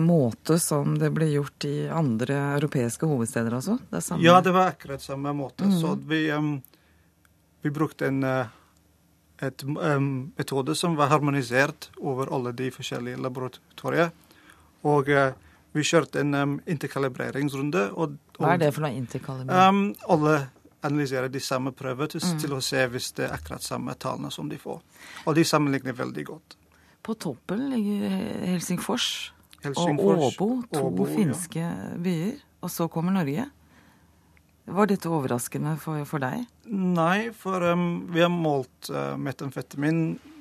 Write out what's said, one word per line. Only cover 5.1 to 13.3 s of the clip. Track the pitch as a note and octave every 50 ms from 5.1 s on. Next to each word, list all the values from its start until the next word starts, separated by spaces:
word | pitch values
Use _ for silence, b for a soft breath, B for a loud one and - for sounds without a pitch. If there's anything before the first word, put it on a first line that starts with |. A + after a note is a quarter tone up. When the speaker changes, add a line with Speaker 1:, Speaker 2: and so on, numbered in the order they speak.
| C#3 C3+ C#3 C#3+ D3
Speaker 2:
måte. | D3 C#3 A#2+ - - F#3
Speaker 1:
Mhm. | G3+ G3 E3+
Speaker 2:
Så | D#3+ D3+ C#3+ C#3 C#3
vi, | C#3+ D#3 D#3+ D#3 D#3
em, | D3 D3+ D3+ D3+ D3 C3+ - - b b b b b b b b b b _ _ _ _ _ _ _ _
vi | - D3+
brukte | C#3+ D3+ D#3+ D3+ - - D3
en, | C#3 C3+ C3+
eh, | C3+ C3 C3 C3 B2+ A2 b b b b b b _ _ _ _ _ _ _ _ _ _ _ -
et, | C#3+ C3+ C3 - C#3
em, | C3+ D3+ - - D#3+ D3 C#3 C#3 C#3 C3+ B2+ B2+ D#3 -
metode | - C#3+ - C3+ C#3 B2+ D3 D#3
som | D3 - F3 E3
var | D3 D3 C3+
harmonisert | D3+ D3 D3 D3 C#3 C#3 B2+ A2+ A#2+ C3 C#3 D3 D3 - - - - -
over | - D3+ C3 B2+ C3+ -
alle | D#3 C#3 A#2+ B2
de | A#2+ B2 C3 C3
forskjellige | - - C3 - C#3 B2+ A#2+ B2 B2 C3
laboratorier. | C3 C3